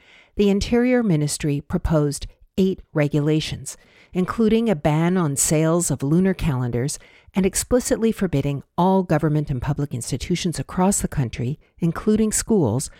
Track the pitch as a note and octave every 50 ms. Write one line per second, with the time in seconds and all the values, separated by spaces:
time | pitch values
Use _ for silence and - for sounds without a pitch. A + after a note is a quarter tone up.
0 | _ - - - _ _ _ - G#3 G3+ G3 G3+ - - A#3+ A#3+ A#3+ B3+ B3 B3
1 | A3+ G3+ D#3+ D3+ D3 D3 - - - D3 C#3+ C#3+ - - - E3+ - - E3+ D3+
2 | D3 C#3+ C#3 - - - - _ - _ _ - F#3+ F#3+ F3+ - - _ - D#3
3 | D3 C#3+ - D3 C#3+ D#3 D#3 D#3 - - - - C3+ - - - _ _ _ -
4 | _ _ - F3+ F#3 - - A#3 A3+ G#3+ A3 A3+ A#3 A3+ F#3 D3 - D#3 D3 D#3+
5 | E3 F3 F#3 F#3+ E3+ D3 C#3 - - - E3 D3+ D#3+ D#3+ E3 F3 E3+ - C#3 -
6 | C3+ C#3+ D#3+ F3+ F#3+ F#3+ F3+ - - E3 C3 B2 B2 A#2+ A#2 A#2 B2+ D3 - -
7 | - - - - _ - - F#3+ F#3 F#3+ - - - - B3 B3+ - - B3 F#3
8 | A3+ A3+ G#3 - G3 F3 - C#3 C3+ C#3 C#3 C3+ - _ _ - F3 F#3+ F#3+ F#3+
9 | F3+ - D#3+ D3 E3+ D#3 D3+ D3+ D3 - C#3 A#2+ - - C#3+ - C#3 - B2+ A#2
10 | - - C#3+ B2+ - - F3 - - F3 - - - - - F#3 F3+ G3 G3 -
11 | - - - D3+ B2+ A2+ - - A#2+ B2 D3+ - _ _ _ - F3+ E3 - -
12 | - G#3+ G#3+ G#3+ A3 G#3+ - - - - A3+ G3 C#3+ G#2 G#2+ C3 - - -